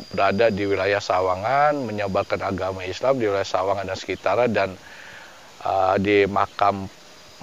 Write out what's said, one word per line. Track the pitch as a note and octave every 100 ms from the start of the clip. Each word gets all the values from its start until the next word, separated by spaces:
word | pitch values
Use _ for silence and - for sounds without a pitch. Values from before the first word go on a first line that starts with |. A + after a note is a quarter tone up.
| -
berada | - G2 G2+ A2+
di | G2
wilayah | G2+ F#2+ F#2+ G2+
Sawangan, | - F#2 F#2 F#2 G#2+ C#3 D3 D3
menyebarkan | A#2+ G#2 G2+ G2 G2 G2+
agama | G2 F#2 F#2+ F#2+ F#2
Islam | F2+ B2 C3+
di | G#2+
wilayah | G2
Sawangan | G2 F#2 F#2+ G2
dan | F#2+ F#2+
sekitarnya, | - B2 - A2+ B2
dan, | G#2 G2 F#2+ - - - - - - - - -
eh, | F#2+ F#2+ G2
di | G2 G2+
makam, | G2 G2 G2+ - G2+ G2 F#2+ - - - - -